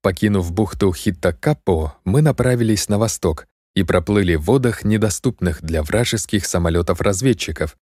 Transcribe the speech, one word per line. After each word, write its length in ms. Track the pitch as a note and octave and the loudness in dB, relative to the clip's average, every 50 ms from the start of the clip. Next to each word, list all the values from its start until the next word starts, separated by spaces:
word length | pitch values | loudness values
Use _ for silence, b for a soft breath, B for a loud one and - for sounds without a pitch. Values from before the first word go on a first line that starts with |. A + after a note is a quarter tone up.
Покинув 500 | - G2 F2+ - - G#2+ G2+ G2 F2+ E2+ | 0 0 0 2 0 2 2 2 0 -2
бухту 400 | E2+ G#2 A2 - - - G#2 G2 | 0 -2 -2 -2 0 0 0 0
Хитакапо, 1040 | F2 - - G#2+ F#2 - - F2+ E2+ - - D3+ D3+ - _ - F#2 D#2+ D#2 D2 - _ _ | 0 0 -4 -4 -4 0 -2 -2 -2 0 0 -2 -2 0 _ -2 0 0 -2 -6 -8 _ _
мы 180 | F2+ G2+ C#3+ | 0 2 2
направились 640 | D#3 D3+ C3 - A#2+ B2+ B2+ A#2+ A#2 A2 A2 G2+ - - | 2 2 2 2 0 0 2 2 2 0 0 0 0 -2
на 100 | G2+ G2+ | 0 0
восток 480 | A2+ G#2+ - - - F2 D2+ - - _ _ _ _ _ _ | 0 0 -2 -2 -2 -2 -2 -2 -10 _ _ _ _ _ _
и 100 | F#2 F#2 | -2 0
проплыли 500 | E2 - F#2 E2 - G#2 G#2 G2 F2 E2+ | 2 2 0 2 2 2 2 2 2 0
в 80 | D#2 | 0
водах, 420 | D2+ F2+ A#2+ C3+ B2 A#2+ G#2+ - - | 2 2 2 2 2 0 -2 -2 -2
недоступных 800 | G#2 G#2+ G#2+ G#2+ G#2+ - - - C3 - _ F2+ F2+ D#2 - | 0 0 2 0 0 -2 -2 -4 -4 -4 _ -4 -4 -2 -2
для 220 | E2 D#2 D#2+ D#2+ D2+ | -2 -2 -2 -2 -2
вражеских 600 | D2+ F2+ G#2+ A#2+ - - A2 - - - G2+ - | 0 0 0 0 0 -2 -4 -4 -2 -2 -2 -2
самолётов-разведчиков 1300 | - - F2+ E2+ E2+ E2 F2 E2+ - F#2 - - G#2 G2+ F#2 B2+ C3+ A#2+ - - - D#2+ - E2 D2+ - _ | 0 -2 0 0 2 2 0 0 0 -2 0 0 -2 -2 2 2 0 0 0 -2 -8 -6 -6 -6 -6 -8 _